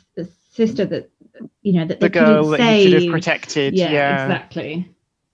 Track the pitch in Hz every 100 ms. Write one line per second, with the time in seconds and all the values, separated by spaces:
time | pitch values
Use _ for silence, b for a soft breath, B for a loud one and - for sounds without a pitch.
0 | _ - 175 _ _ - 226 - 180 165
1 | - _ _ - - _ 202 180 165 -
2 | 180 - - 151 156 156 233 214 190 180
3 | 175 165 175 156 - 156 139 185 170 151
4 | 143 139 135 - - 170 139 160 180 _
5 | _ _ _